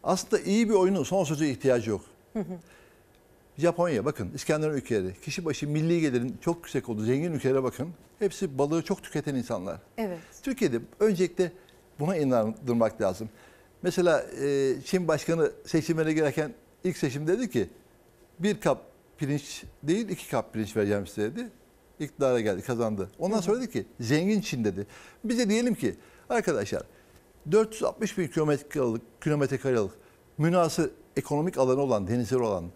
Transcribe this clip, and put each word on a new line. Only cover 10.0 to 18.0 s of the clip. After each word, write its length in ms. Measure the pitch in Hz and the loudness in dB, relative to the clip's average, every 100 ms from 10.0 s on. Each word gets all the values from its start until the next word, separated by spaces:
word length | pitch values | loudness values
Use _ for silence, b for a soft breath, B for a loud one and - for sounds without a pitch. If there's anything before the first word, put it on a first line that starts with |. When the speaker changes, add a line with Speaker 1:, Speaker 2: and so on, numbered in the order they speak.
| 220 170 - - | -6 -6 -12 -10
Speaker 1:
Türkiye'de 360 | - 262 185 117 - - | -6 0 0 0 -6 0
öncelikle 520 | 214 180 180 - 180 - B B _ - | 2 2 0 0 -2 -2 B B _ -6
buna 160 | 147 190 | -2 0
inandırmak 840 | 139 127 107 110 127 117 113 - | 2 4 2 -2 -2 2 2 2
lazım. 280 | 101 92 110 B B B B _ | -2 -2 -10 B B B B _
Mesela, 440 | 175 170 175 147 - - | -4 2 4 4 0 -4
e, 320 | 139 139 135 131 | 0 2 2 0
Çin 240 | 135 185 170 | -2 -2 2
Başkanı 440 | 151 - 165 151 - - | 0 0 2 0 -2 -2
seçimlere 460 | 165 147 160 160 | -2 0 0 2
girerken 420 | 156 151 131 - - - _ | 2 2 0 -4 -6 -20 _
ilk 120 | 180 - | -6 -2
seçim 300 | 151 131 156 | -2 -2 0
dedi 240 | 202 247 | 0 0
ki, 180 | 123 95 - - _ | -2 -2 -6 -20 _